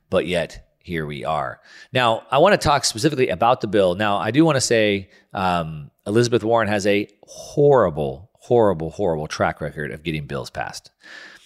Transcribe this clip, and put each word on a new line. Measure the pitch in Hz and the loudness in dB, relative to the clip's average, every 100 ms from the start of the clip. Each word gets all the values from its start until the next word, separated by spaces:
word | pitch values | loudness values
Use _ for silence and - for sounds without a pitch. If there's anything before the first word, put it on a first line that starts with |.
| - | -4
but | 92 76 | -2 0
yet | 85 76 - - _ | -2 -4 -10 -20 _
here | - 82 76 | -10 -8 -8
we | 71 | -8
are. | 64 76 64 - _ - - | -6 -4 -6 -10 _ -20 -8
Now, | 127 120 113 - | -2 0 -2 -2
I | 135 | 2
wanna | 190 190 | 4 4
talk | 156 139 | 2 0
specifically | - 107 117 123 - | 0 -2 -2 0 -2
about | 85 117 127 | 2 2 2
the | 107 | 0
bill. | 104 92 | 2 2
Now, | 90 107 101 | 2 0 0
I | 101 | 0
do | 135 | 2
wanna | 165 135 | 2 2
say, | - 113 107 98 92 _ _ | 2 2 2 0 -4 _ _
um, | 101 92 87 80 76 69 _ - | -4 -2 -2 -4 -10 -16 _ 0
Elizabeth | 113 120 117 | 2 2 0
Warren | 107 117 104 | 2 0 0
has | 107 101 | 0 2
a | 101 - _ | 0 -2 _
horrible, | - - - 151 143 131 90 76 69 65 98 | -20 -20 -6 2 4 6 4 0 -6 -8 -16
horrible, | _ - 120 104 80 80 | _ 0 4 4 2 -4
horrible | - 95 78 76 | -4 -2 -2 -4
track | - 90 - | -2 -2 -2
record | 76 71 71 | -8 -8 -10
of | 76 | -8
getting | 80 78 69 | -6 -6 -6
bills | 67 58 | -10 -10
passed. | - 50 - - _ - - - - | -10 -10 -12 -20 _ -20 -20 -20 -20